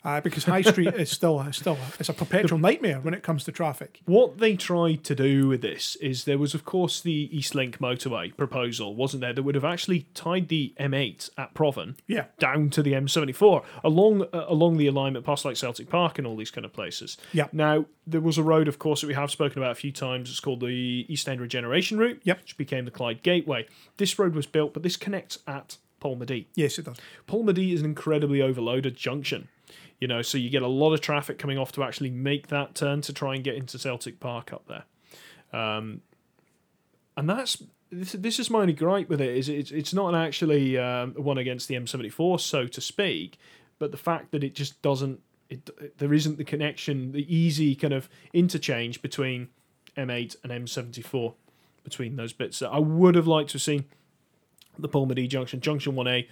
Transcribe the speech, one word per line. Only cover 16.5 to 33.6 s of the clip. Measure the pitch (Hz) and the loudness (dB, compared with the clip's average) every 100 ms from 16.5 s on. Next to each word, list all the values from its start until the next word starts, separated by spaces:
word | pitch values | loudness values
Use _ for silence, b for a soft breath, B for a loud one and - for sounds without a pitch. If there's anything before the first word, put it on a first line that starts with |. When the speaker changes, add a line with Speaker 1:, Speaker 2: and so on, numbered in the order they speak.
Speaker 2:
kind | - 110 | -10 -10
of | |
places. | - 90 - - - B | -8 -8 -8 -12 -14 B
Speaker 1:
Yeah. | 160 143 | -2 0
Speaker 2:
Now, | 156 151 151 151 _ - | 2 4 4 0 _ -4
there | 160 | 0
was | 160 156 | 2 4
a | |
road, | 156 160 151 | 4 4 4
of | - | 0
course, | 156 147 | -2 -2
that | 151 | -2
we | 139 | -2
have | 143 | -2
spoken | - 143 135 | -2 -2 -2
about | 127 | -4
a | 117 | -4
few | 143 | -8
times. | - 131 127 123 | -6 -6 -6 -6
It's | 131 | -6
called | 143 123 | -4 -4
the | 123 127 123 123 120 | -4 -2 -2 -4 -4
East | 147 - | -6 -4
End | 127 | -6
Regeneration | 120 127 120 156 180 214 | -4 -4 0 2 2 2
Route, | 233 - | 2 2
Speaker 1:
Yep. | 180 180 | 0 0
Speaker 2:
which | - - | -4 -10
became | 135 131 123 | -6 -4 -6
the | |
Clyde | - 120 113 | -6 -6 0
Gateway. | 180 175 151 123 - b b - | 2 4 2 -4 -6 b b -2
This | 196 - | 0 2
road | 185 156 | 2 0
was | - | 0
built, | 156 147 | 0 0
but | 156 | -2
this | 175 - | -4 -4
connects | - 196 - - - | -6 -8 -8 -12 -10
at | 139 - - _ _ | -10 -12 -20 _ _
Polmadie. | 143 123 123 123 - - | -6 -6 -6 -6 -4 0
Speaker 1:
Yes, | 143 - | 0 0
it | - | -10
does. | 117 B B - | -16 B B -4
Speaker 2:
Polmadie | 214 214 180 185 | 0 2 4 4
is | 170 | 2
an | 151 | 0
incredibly | 147 156 151 147 139 | -2 0 2 4 4
overloaded | 131 123 117 131 135 123 | 2 0 -2 0 -2 -4
junction. | 123 143 139 123 - B B B B - | -6 -4 -4 -6 -8 B B B B -6
You | 127 | -2
know, | 120 | -2
so | 117 139 | -2 -2
you | 120 | 0
get | 135 | 0
a | 127 | 2
lot | 135 156 | 4 4
of | 156 | 4
traffic | - 147 143 - | 0 -2 -4 -6
coming | 143 135 | -4 -4
off | 131 | -4
to | - | -4
actually | 131 - 135 | -4 -4 -6
make | 123 139 143 - | -2 0 -2 -2
that | 143 139 | -4 -4
turn | - 143 143 | -2 -2 -2
to | 147 | -4
try | 139 139 135 | -6 -6 -4
and | |
get | 135 | -4
into | 135 | -6